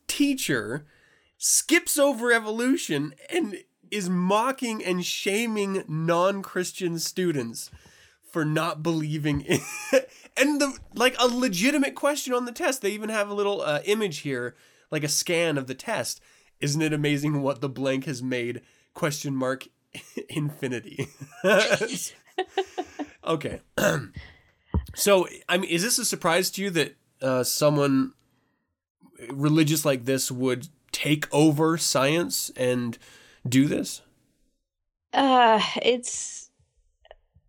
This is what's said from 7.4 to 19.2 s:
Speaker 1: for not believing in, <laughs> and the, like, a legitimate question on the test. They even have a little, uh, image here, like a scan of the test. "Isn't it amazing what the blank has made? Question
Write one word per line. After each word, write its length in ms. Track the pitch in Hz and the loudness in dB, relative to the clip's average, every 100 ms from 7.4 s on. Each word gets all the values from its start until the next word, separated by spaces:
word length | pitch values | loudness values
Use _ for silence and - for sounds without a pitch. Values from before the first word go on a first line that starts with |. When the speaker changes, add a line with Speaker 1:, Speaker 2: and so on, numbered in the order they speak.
| 117 131 - - - - - _ - | -4 -8 -14 -18 -20 -20 -20 _ -8
Speaker 1:
for 160 | 170 | -2
not 400 | 151 156 165 156 | 0 0 -2 -2
believing 600 | 160 160 151 151 147 143 | -2 -2 -2 -2 -2 -2
in, 180 | 143 139 - - - | 0 -2 -2 -12 0
<laughs> 80 | 269 262 - - - | 0 0 -8 -10 0
and 260 | 285 294 | 2 2
the, 160 | 285 285 - | 0 -2 -10
like, 200 | 202 247 - | 0 0 4
a 80 | 247 | 2
legitimate 680 | 240 247 175 247 294 269 | 2 0 2 2 2 0
question 380 | - 285 294 262 | 0 -2 -2 -2
on 140 | 247 247 | -2 -2
the 60 | |
test. 280 | 240 339 262 | -2 -2 -2
They 100 | 202 | -2
even 180 | 208 214 | -4 -4
have 180 | 220 202 | -2 -2
a 60 | |
little, 260 | 202 202 202 | 0 0 0
uh, 200 | 147 147 | -2 -2
image 360 | 185 220 208 147 | 0 0 0 -4
here, 340 | 147 127 123 - _ _ _ | -6 -4 -6 -10 _ _ _
like 140 | 156 | -4
a 40 | - | -2
scan 500 | - - 170 170 143 | -2 0 0 2 0
of 80 | 131 | -4
the 80 | |
test. 480 | 127 - 202 117 - - _ _ _ | -8 -6 -4 -4 -10 -16 _ _ _
"Isn't 220 | 143 147 | -2 0
it 140 | 156 | 0
amazing 480 | 151 147 147 151 147 | 0 0 0 0 0
what 180 | 135 127 | 0 -2
the 80 | 139 | -6
blank 380 | 127 135 135 131 | -2 -2 -2 -4
has 160 | 123 | -6
made? 400 | 127 123 120 120 - _ _ | -4 -2 -4 -6 -14 _ _
Question 420 | - 160 147 | -4 -4 -2